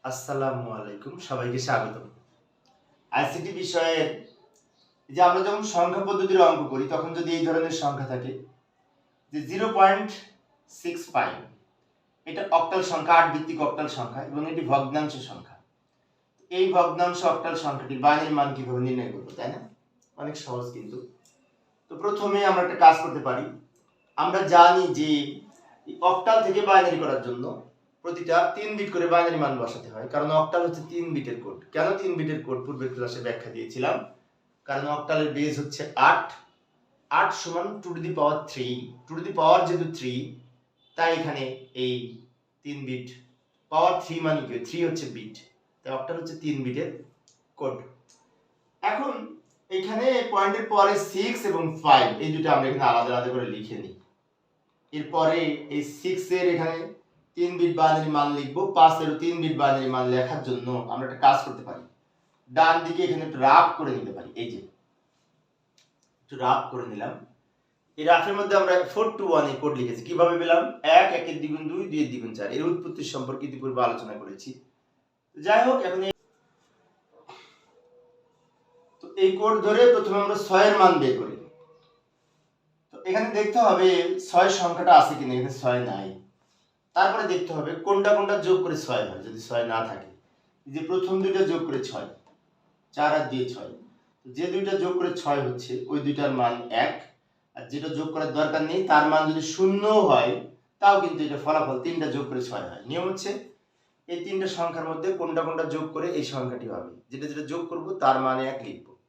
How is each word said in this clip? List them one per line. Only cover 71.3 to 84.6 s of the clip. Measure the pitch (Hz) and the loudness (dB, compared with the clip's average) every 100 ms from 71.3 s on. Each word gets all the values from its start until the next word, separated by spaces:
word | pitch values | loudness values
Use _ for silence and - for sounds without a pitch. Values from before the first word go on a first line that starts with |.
| 147 | -8
দ্বিগুণ | 151 151 156 | -6 -8 -6
দুই, | 180 185 | -8 -6
দুইয়ের | 151 131 | -4 -4
দ্বিগুণ | 120 113 107 | -6 -10 -8
চার, | 101 | -6
এর | 135 170 | -4 -2
উৎপত্তির | 175 - - - | -4 -6 -10 -8
সম্পর্কে | 135 127 131 135 | -8 -8 -8 -10
ইতিপূর্বে | 131 131 127 120 | -8 -6 -2 -2
আলোচনা | 113 107 104 | -2 -10 -14
করেছি। | - 98 131 127 _ _ _ _ _ _ _ - | -16 -16 -18 -20 _ _ _ _ _ _ _ -8
যাই | 160 220 247 | 2 4 4
হোক, | 254 185 | 2 0
এখন | 185 196 | -4 -4
এই, | - _ _ _ _ _ _ _ _ _ _ - - - _ _ _ _ _ _ _ _ _ _ _ _ _ _ _ | -6 _ _ _ _ _ _ _ _ _ _ -20 -20 -20 _ _ _ _ _ _ _ _ _ _ _ _ _ _ _
তো | - - | -14 2
এই | - 185 | 2 4
কোড | 214 208 196 | 2 4 4
ধরে | 220 247 | 8 8
প্রথমে | 220 190 202 | 8 4 0
আমরা | 202 208 - | 0 -2 2
ছয়ের | 190 208 202 | 6 6 8
মান | 185 160 | 6 6
বের | 131 - | 2 0
করি। | 107 - - - - _ _ _ _ _ _ _ _ _ _ _ _ | -4 -10 -18 -20 -20 _ _ _ _ _ _ _ _ _ _ _ _
তো | - 370 | -10 -2
এখানে | 349 - 415 | 0 0 0
দেখতে | - - 208 | 0 4 6
হবে | 175 185 175 170 - - | 6 6 6 2 -4 2
ছয় | 175 190 - | 4 6 4